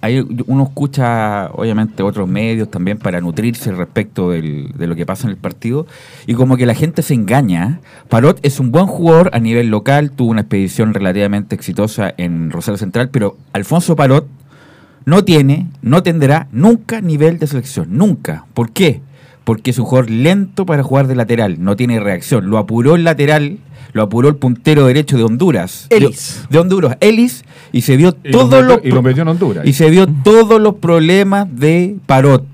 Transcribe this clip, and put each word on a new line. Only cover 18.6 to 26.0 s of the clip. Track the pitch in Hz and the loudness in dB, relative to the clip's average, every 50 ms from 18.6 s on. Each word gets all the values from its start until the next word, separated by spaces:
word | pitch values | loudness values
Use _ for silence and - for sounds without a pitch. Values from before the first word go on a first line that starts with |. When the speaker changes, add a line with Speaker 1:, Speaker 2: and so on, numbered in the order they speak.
| 117 113 | -4 -4
Speaker 1:
qué? | - - 190 160 117 - - - - _ - - _ _ _ | -2 0 0 0 0 -2 -10 -20 -20 _ -20 -20 _ _ _
Porque | - 113 104 - 127 | -4 -4 -2 -2 -4
es | 117 - | -4 -2
un | 113 | -2
jugador | 107 131 127 123 110 | 0 2 0 0 0
lento | 113 113 131 160 185 202 196 185 - - 190 | -2 0 2 2 2 2 -2 -4 -4 -6 -4
para | 175 160 143 | -2 -2 -2
jugar | 135 - 131 139 139 | 0 0 0 0 0
de | 131 131 | 0 0
lateral, | 123 117 104 120 113 113 98 87 78 | -2 -2 -2 0 0 0 -2 -4 -4
no | 87 98 101 | -2 -4 -2
tiene | 101 123 120 120 113 | -2 -2 -2 -2 -2
reacción. | 101 101 95 87 - - 135 113 92 95 | -2 -4 -4 -6 -4 -2 -2 -2 0 0
Lo | 107 110 | -2 -2
apuró | 101 95 113 117 120 139 170 | -2 -2 -2 0 2 4 4
el | 170 170 | 4 2
lateral, | 165 160 143 143 143 151 151 147 143 180 214 - - - - - - | 0 0 2 2 2 2 0 0 -2 -6 -12 -16 -20 -20 -20 -20 -8
lo | - 110 | -2 -2
apuró | 107 98 95 117 123 147 | -2 0 0 2 2 2
el | 147 | 2
puntero | 139 - 127 120 - - 156 156 147 139 | 2 -2 -2 -2 0 0 2 4 4 4
derecho | 127 123 151 151 139 139 | 4 4 2 0 0 0
de | 120 | 0
Honduras. | 113 113 110 123 175 185 143 95 85 92 - - - - | 2 0 0 0 0 0 0 0 -4 -6 -10 -16 -4 0
Speaker 2:
Ellis. | 233 214 | 2 4